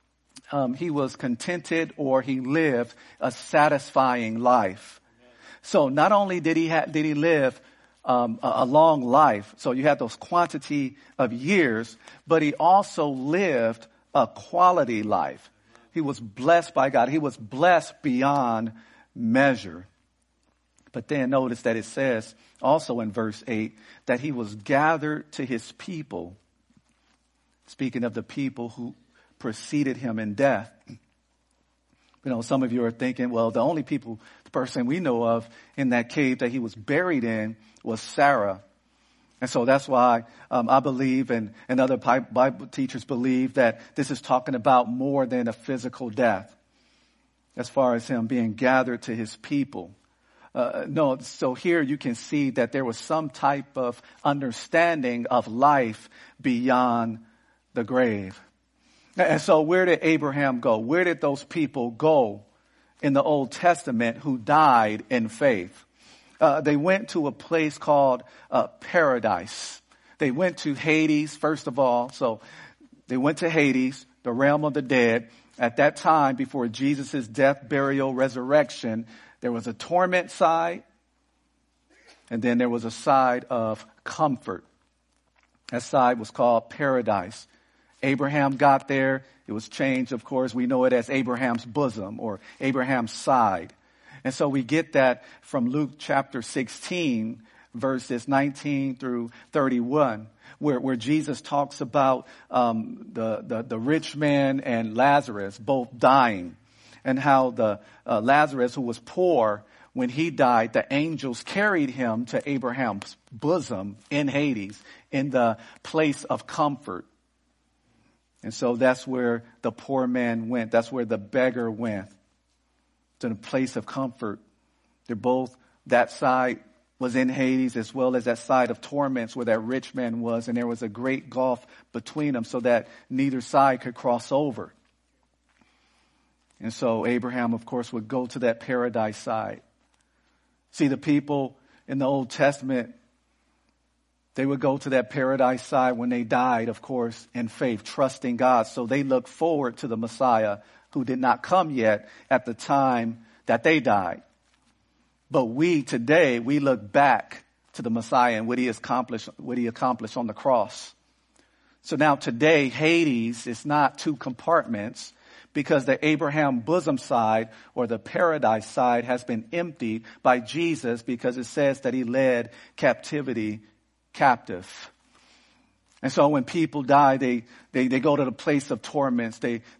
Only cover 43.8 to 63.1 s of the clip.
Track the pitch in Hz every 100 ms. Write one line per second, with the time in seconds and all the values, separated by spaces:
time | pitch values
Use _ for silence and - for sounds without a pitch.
43.8 | - - 139 135 - 127 135 127 110 127
44.8 | 117 123 135 139 127 127 117 110 - 131
45.8 | 120 - 123 104 120 98 - _ _ _
46.8 | _ _ _ _ _ _ _ - 123 -
47.8 | 127 117 117 123 113 127 113 104 127 131
48.8 | 127 117 - 113 110 - - 143 135 98
49.8 | 87 104 _ _ _ _ - - 123 -
50.8 | 160 151 147 135 - - 143 123 180 170
51.8 | 135 147 131 117 - 147 139 123 117 139
52.8 | 127 113 - 160 156 - 139 143 135 -
53.8 | 123 120 - _ 147 143 135 113 - 165
54.8 | 170 160 127 120 120 123 110 113 143 143
55.8 | 117 110 - - - - 139 120 127 127
56.8 | 127 120 117 113 - _ _ _ _ 127
57.8 | 110 127 123 104 95 92 - _ _ _
58.8 | _ _ _ - 165 151 170 160 151 185
59.8 | 180 160 160 160 147 143 139 123 127 110
60.8 | 113 165 180 160 147 139 - 170 143 139
61.8 | 120 113 156 151 113 101 - _ _ _
62.8 | _ _ 147